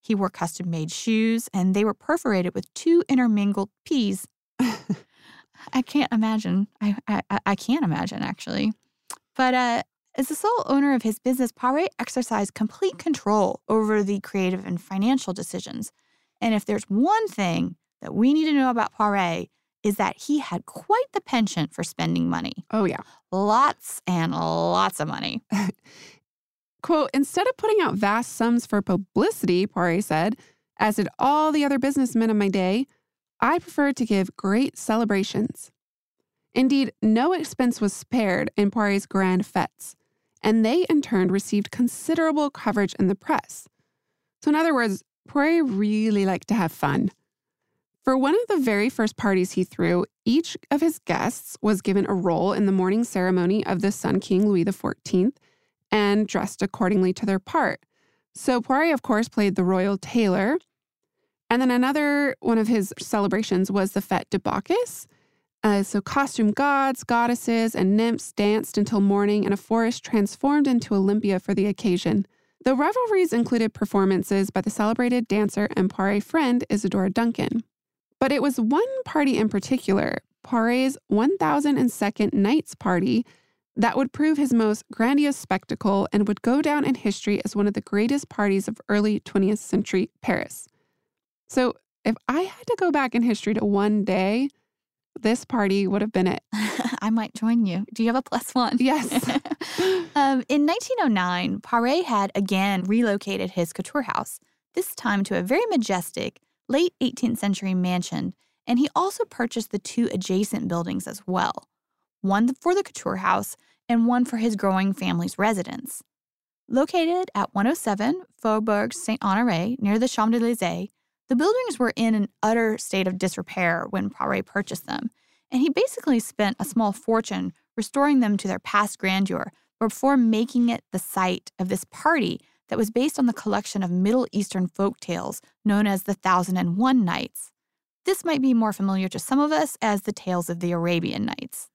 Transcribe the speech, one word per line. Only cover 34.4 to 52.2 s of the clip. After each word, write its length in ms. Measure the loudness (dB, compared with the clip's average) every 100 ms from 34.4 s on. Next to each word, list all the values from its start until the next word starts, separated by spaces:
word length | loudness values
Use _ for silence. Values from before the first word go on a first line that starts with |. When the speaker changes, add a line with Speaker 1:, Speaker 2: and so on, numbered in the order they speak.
| 0 0 0 -4
Speaker 2:
celebrations." 920 | -2 0 2 0 0 -2 -4 -8 -20 _ _ _ _ _ _ _ _
Indeed, 380 | 0 2 2 0 _
no 320 | 2 4 2
expense 480 | 0 -4 -2 -2 0
was 120 | -2
spared 580 | -4 -4 0 2 0 -2 0
in 140 | 0
Poirier's 360 | 2 0 0 0
grand 400 | 0 2 2 0
fetes, 480 | -2 -2 _ -20 -20 _ _ _ _
and 220 | 0 2
they 200 | 4 2 2
in 120 | 0
turn 280 | 2 0 2
received 400 | 0 0 -2 -2
considerable 800 | -2 -2 -2 -2 0 2 2 -2
coverage 440 | -2 -2 0 -2 0
in 80 | 0
the 80 |
press. 540 | 0 -2 -2 -2 -20 -20 _ _ _ _ _ _ _
So 80 | 0
in 60 | 2
other 180 | 2
words, 280 | 2 0 -2 _ _ -4
Poirier 360 | 0 2 4
really 600 | 2 0 0 2 2 2 2
liked 220 | -2 0
to 60 |
have 180 | 0 0
fun. 380 | 0 0 0 -2 _ _ _ _ _ _ _ _ _
For 140 | 0 2
one 160 | 2
of 140 | 2 2
the 100 | 0
very 300 | 2 2 0
first 280 | 0 -2 0
parties 360 | 0 2 0
he 100 | -2
threw, 420 | -4 -2 0 2 -2 _
each 320 | 0 0 0 -12 -4
of 80 | 0
his 180 | 0 -2
guests 580 | -4 -2 -2 -6 -16 -4
was 180 | 0 0
given 240 | 2 0 0
a 60 |
role 380 | 0